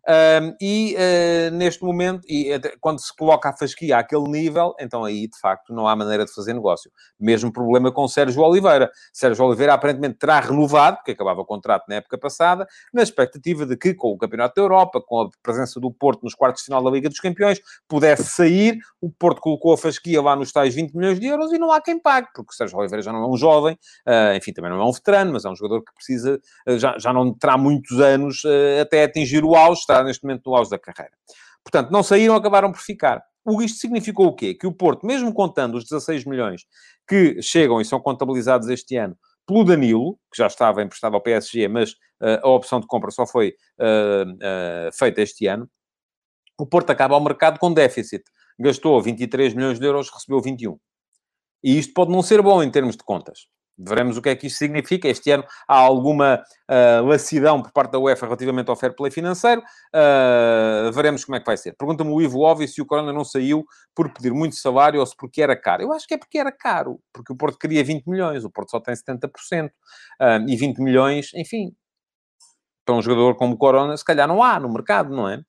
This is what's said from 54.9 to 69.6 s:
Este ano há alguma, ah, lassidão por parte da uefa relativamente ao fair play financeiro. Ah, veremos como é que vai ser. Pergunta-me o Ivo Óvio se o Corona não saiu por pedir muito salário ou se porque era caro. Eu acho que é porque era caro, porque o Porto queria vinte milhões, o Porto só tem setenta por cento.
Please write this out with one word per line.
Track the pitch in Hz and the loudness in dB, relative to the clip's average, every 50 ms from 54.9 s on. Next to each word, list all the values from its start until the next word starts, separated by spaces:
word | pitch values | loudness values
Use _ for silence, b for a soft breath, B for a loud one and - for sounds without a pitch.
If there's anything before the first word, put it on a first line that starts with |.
| 185 180 180 | -4 -2 -2
Este | 143 120 - - 147 | -2 -4 -2 0 0
ano | 143 139 139 B B B B B | 0 0 0 B B B B B
há | 139 | 6
alguma, | 135 131 131 135 127 127 147 151 143 143 139 131 - b b b b b | 6 6 6 4 2 0 0 2 2 4 2 2 0 b b b b b
ah, | - 135 127 123 120 117 117 120 | 0 4 6 6 6 6 4 4
lassidão | 135 151 143 - - 156 147 135 156 151 139 | 4 2 2 2 -2 -2 2 4 4 2 2
por | 117 - | -2 -2
parte | _ 147 135 120 | _ -2 -2 0
da | 131 131 | -2 0
uefa | 135 135 127 - 127 | 0 0 0 0 -2
relativamente | 113 120 123 127 131 127 127 117 117 | -8 -6 -6 -4 -4 -4 -4 -4 -4
ao | 120 | -4
fair | - - 123 123 | -2 -4 -6 -4
play | - 143 139 | -4 -6 -6
financeiro. | 139 165 165 175 180 175 - 233 240 233 233 b b b b b | -6 -6 -6 -6 -6 0 2 2 2 2 -2 b b b b b
Ah, | - 160 151 147 139 135 131 127 123 120 117 117 117 113 110 110 110 107 110 113 113 | 2 4 4 6 6 4 4 4 4 4 4 4 2 2 2 0 0 0 -2 -2 -2
veremos | 139 147 151 147 127 | 0 0 0 0 -2
como | - - 135 | -8 -8 -8
é | 117 | -6
que | - | -2
vai | - 107 - | -4 -4 -4
ser. | - 87 - | -6 -16 -12
Pergunta-me | _ 139 143 160 143 160 151 | _ -6 -6 -4 -4 -4 -2
o | 151 156 | 0 0
Ivo | 165 139 123 131 | 0 0 0 2
Óvio | 151 160 160 151 151 | 4 2 4 2 -2
se | 139 - - | -8 -6 -10
o | 143 | -6
Corona | - 147 147 151 147 | -4 -4 -4 -4 -4
não | 143 147 139 | -8 -8 -8
saiu | - - 139 127 135 151 156 151 b b b b b _ | -6 -4 -4 -2 0 -2 -2 -4 b b b b b _
por | - 165 143 | -4 -4 -4
pedir | - - 123 127 | -4 -6 -4 -4
muito | 123 147 160 156 131 | -2 -2 -4 -4 -6
salário | - - 139 127 135 143 151 151 147 | -4 -4 0 4 4 4 4 4 0
ou | 131 | -2
se | 117 - | -4 -6
porque | _ - 120 _ 151 | _ -20 -12 _ -2
era | 151 135 127 | 0 0 0
caro. | - - 107 87 - | -2 -2 -4 -2 -2
Eu | - 254 | -2 -6
acho | 311 311 - | -6 -8 -6
que | _ 330 | _ -10
é | - | -10
porque | - _ - 302 | -10 _ -6 -4
era | 277 269 | -4 -4
caro, | 277 _ - 262 202 165 139 131 120 - _ _ | -8 _ -6 -4 -4 -4 -6 -8 -12 -16 _ _
porque | _ - 120 - 131 | _ -20 -16 -16 -10
o | |
Porto | 127 151 147 - _ | -6 -6 -6 -6 _
queria | - 160 156 151 135 | -8 -2 -2 -2 -2
vinte | 131 160 147 123 | -2 -6 -8 _
milhões, | 165 180 190 185 165 147 131 | -6 -6 -4 -4 -4 -6 -8
o | 110 101 | -10 -10
Porto | _ - 101 - | _ -12 -10 -8
só | - 113 | -8 -8
tem | 113 - 120 | -6 -8 -10
setenta | - _ - 131 123 - - | -10 _ -12 -10 -10 -10 -12
por | _ - | _ -18
cento. | - - 180 170 | -12 -8 -6 -6